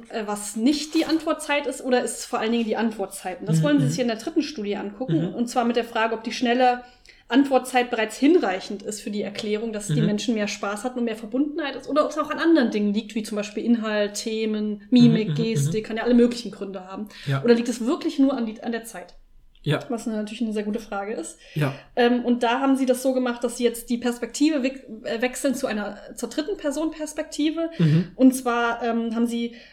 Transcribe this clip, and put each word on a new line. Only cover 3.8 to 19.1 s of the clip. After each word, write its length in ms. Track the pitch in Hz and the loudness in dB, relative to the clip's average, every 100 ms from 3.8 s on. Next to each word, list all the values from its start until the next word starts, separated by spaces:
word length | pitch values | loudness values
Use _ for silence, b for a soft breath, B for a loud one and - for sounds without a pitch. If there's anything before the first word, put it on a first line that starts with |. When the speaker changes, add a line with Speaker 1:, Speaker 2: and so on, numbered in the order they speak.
| 147 | 2
Speaker 2:
mhm. 40 | |
Speaker 1:
sich 80 | - | 2
in 80 | 240 | 0
der 100 | 220 | -2
dritten 240 | 330 320 | -2 -2
Studie 320 | - - 202 202 | -2 -4 -4 -4
angucken, 520 | 202 - 254 160 180 | -6 -8 0 0 0
Speaker 2:
Mhm. 60 | 220 | -2
Speaker 1:
und 120 | 240 | -2
zwar 180 | 254 233 | 0 2
mit 100 | 240 | 0
der 80 | 233 | -2
Frage, 300 | 226 226 220 | -2 -2 -2
ob 80 | |
die 80 | 233 | -6
schnelle 500 | - 240 240 247 247 B B B B B | -2 0 4 4 2 B B B B B
Antwortzeit 640 | 247 277 254 247 254 240 | 4 6 4 4 0 2
bereits 260 | 226 214 - | 0 -2 4
hinreichend 640 | 277 349 208 185 - 196 | 6 6 4 -2 -6 -8
ist 180 | - 208 | -8 -8
für 80 | 233 | -6
die 100 | 202 | -4
Erklärung, 480 | 196 - 214 208 226 | -4 -6 -2 -2 -2
dass 140 | 208 - | -6 -2
die 120 | 151 | 2
Speaker 2:
Mhm. 60 | 208 | 2
Speaker 1:
Menschen 300 | 208 - 220 | 2 0 0
mehr 120 | 208 | -2
Spaß 360 | - 202 208 | -4 -6 -4
hatten 160 | 247 247 | -6 -4
und 60 | 233 | -4
mehr 100 | 214 | -4
Verbundenheit 600 | 214 262 294 320 285 269 | -4 -2 0 -2 -6 -6
ist, 120 | - | -2
oder 160 | 285 302 | 2 2
ob 60 | |
es 60 | 311 | 0
auch 120 | 294 | -4
an 60 | 294 | 0
anderen 320 | 320 320 226 | 4 6 6
Dingen 220 | 208 208 | 2 0
liegt, 200 | 208 220 226 | 0 -2 -6
wie 80 | |
zum 120 | 208 208 | -4 -6
Beispiel 280 | 202 - | -6 -4
Inhalt, 520 | 226 226 220 214 202 202 | 2 2 2 0 0 -2
Themen, 680 | 226 220 220 214 214 202 - | -4 -2 -2 -2 -4 -6 2
Mimik, 380 | 247 240 220 208 | 8 8 6 2
Speaker 2:
Mhm, 40 | |
mhm, 60 | 147 | 0
mhm. 40 | 226 | 0
Speaker 1:
Gestik, 320 | 208 139 214 214 | 0 0 -2 -4
kann 120 | 220 | -2
ja 60 | |
alle 100 | 240 240 | 4 6
möglichen 360 | 240 - 202 | 6 2 -10
Gründe 340 | - 196 190 185 | -10 -10 -10 -12
haben. 200 | 196 208 B 143 | -12 -12 B -2
Speaker 2:
Ja. 160 | 135 | 0
Speaker 1:
Oder 100 | 240 233 | 4 4
liegt 140 | 240 | 4
es 160 | - 226 | -2 -2
wirklich 340 | 330 339 - | -2 -2 2
nur 160 | 269 240 | 2 2
an 100 | 220 | -4
die, 140 | 214 | -6
an 80 | 233 | -6
der 120 | 226 226 | -6 -8
Zeit? 300 | 180 - | -14 -16